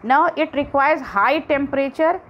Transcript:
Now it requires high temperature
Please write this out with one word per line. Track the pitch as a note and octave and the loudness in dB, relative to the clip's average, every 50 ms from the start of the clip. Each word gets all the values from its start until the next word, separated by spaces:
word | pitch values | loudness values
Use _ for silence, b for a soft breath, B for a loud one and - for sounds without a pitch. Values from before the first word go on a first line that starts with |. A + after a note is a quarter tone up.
| - | 0
Now | A3 C4 D4 E4 E4+ E4 | 2 2 4 4 2 2
it | C#4 D#4+ D#4 - | -2 -4 -2 -2
requires | C#4+ C#4+ C#4+ - C#4 C4+ D4 D#4 D#4 | -4 -4 -2 0 0 2 2 0 0
high | C4 - - G3+ G3+ B3 C#4+ D#4+ | -4 -4 -2 0 2 2 0 0
temperature | - - D4+ C#4 C#4+ C4+ C#4 C4+ C#4 C#4 C4+ - D#4 D#4+ F4+ F4+ - - | 0 -2 -2 -2 0 -2 -2 -2 -2 -2 0 0 0 0 0 -2 -8 -16